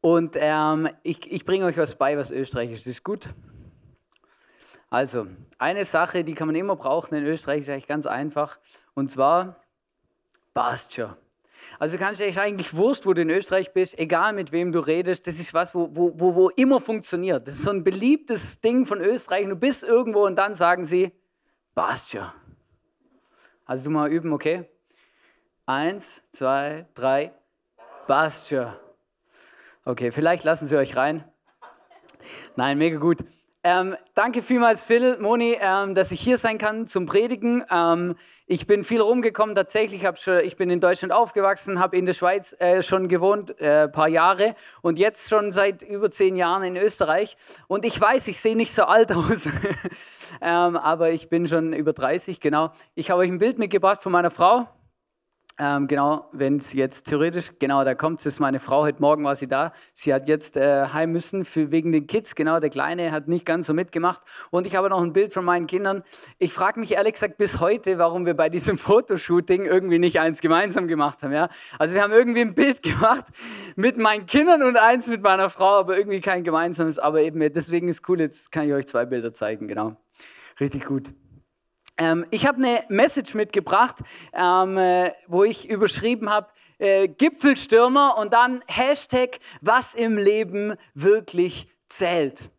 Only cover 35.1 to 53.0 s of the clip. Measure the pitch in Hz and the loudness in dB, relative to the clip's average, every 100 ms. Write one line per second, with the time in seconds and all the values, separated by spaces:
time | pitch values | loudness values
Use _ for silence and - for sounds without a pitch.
35.1 | 247 208 240 233 233 196 190 196 190 185 | 0 0 0 0 0 0 0 0 0 0
36.1 | 175 240 247 233 220 214 220 226 190 170 | -2 0 0 0 -2 -4 -4 -4 -4 0
37.1 | 202 233 226 233 240 - 180 170 170 175 | 0 0 -2 0 -2 0 0 2 2 -2
38.1 | 170 _ _ _ 180 - 202 - 226 214 | -6 _ _ _ -4 2 0 2 0 2
39.1 | 247 226 214 214 202 190 214 214 190 185 | 2 0 0 0 0 0 0 -2 -2 -4
40.1 | 175 - 180 180 - 180 180 180 180 185 | -4 0 2 0 -2 -2 2 2 0 0
41.1 | 180 233 208 196 196 - 185 180 185 180 | 2 2 2 0 0 -4 -2 0 0 0
42.1 | 170 180 196 - - 175 185 180 190 185 | 0 0 0 -6 -2 2 2 2 -2 0
43.1 | 175 185 208 175 - 151 151 151 147 156 | 2 2 0 -2 -4 2 4 4 2 2
44.1 | 165 170 190 214 220 - - 175 165 202 | 4 4 4 0 -2 -20 -6 -4 2 0
45.1 | 214 - 214 208 185 202 190 - 202 208 | 0 0 0 2 2 0 0 -10 -4 -4
46.1 | - 190 185 175 185 190 180 208 - 160 | 2 0 2 0 0 -4 -2 -2 0 0
47.1 | 165 214 - - - _ 190 226 - 214 | 0 -2 -10 -20 -20 _ -4 -2 0 2
48.1 | 262 - 185 220 220 233 - 185 214 226 | 2 -2 -4 -2 0 -2 0 4 4 4
49.1 | 175 139 220 151 151 202 - 180 - - | 2 0 -2 -4 -6 -6 -6 -10 -14 -20
50.1 | - - - 170 170 175 170 156 165 165 | -20 -20 -8 -2 2 2 0 0 2 0
51.1 | 165 - 170 170 160 160 156 151 151 131 | 0 -2 -2 0 0 -2 -2 -2 -2 -2
52.1 | 170 - 175 151 151 160 - - - | -2 -6 -4 -2 0 -2 -6 -16 -12